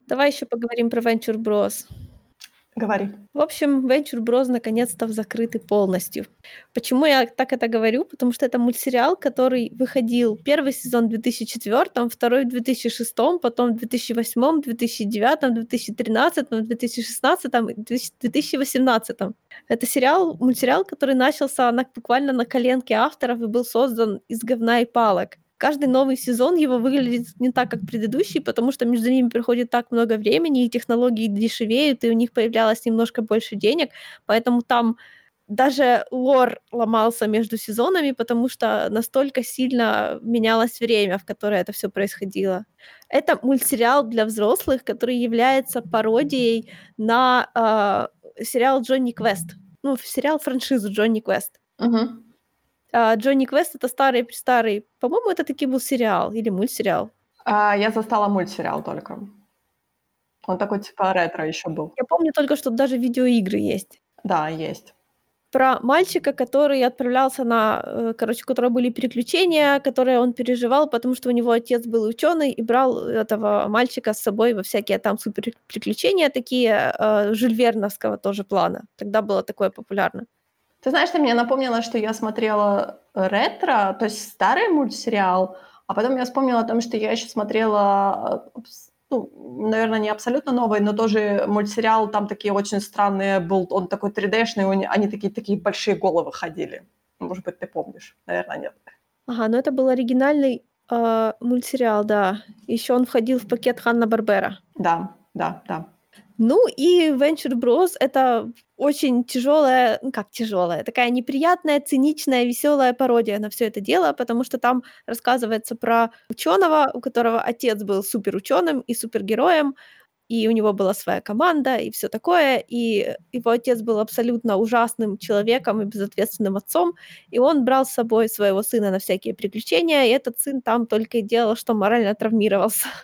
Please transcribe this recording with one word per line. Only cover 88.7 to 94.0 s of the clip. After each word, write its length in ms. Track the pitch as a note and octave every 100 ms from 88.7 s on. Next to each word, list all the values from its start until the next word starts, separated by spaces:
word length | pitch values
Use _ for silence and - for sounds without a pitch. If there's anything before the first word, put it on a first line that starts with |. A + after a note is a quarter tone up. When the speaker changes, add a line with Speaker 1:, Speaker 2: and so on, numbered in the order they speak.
| - - _ -
Speaker 2:
ну, 200 | C4 - - - B2 G#3+
наверное, 300 | A3 A3+ A3
не 100 | G#3+
абсолютно 440 | G#3+ - B3+ D4
новый, 280 | B3 A#3 G#3
но 120 | G#3
тоже 500 | G#3 A3+ G#3+ G#3 G3+ -
мультсериал, 600 | G#3 G#3 G#3+ A3+ A3 G#3
там 160 | G#3+ G3+
такие 240 | G3+ G#3
очень 260 | G3+ G3+ G3+
странные 600 | G3+ - G3+ G3 G3 G3
был, 260 | E3+ F#3+ F3+
он 180 | G3 F3+
такой 220 | G3+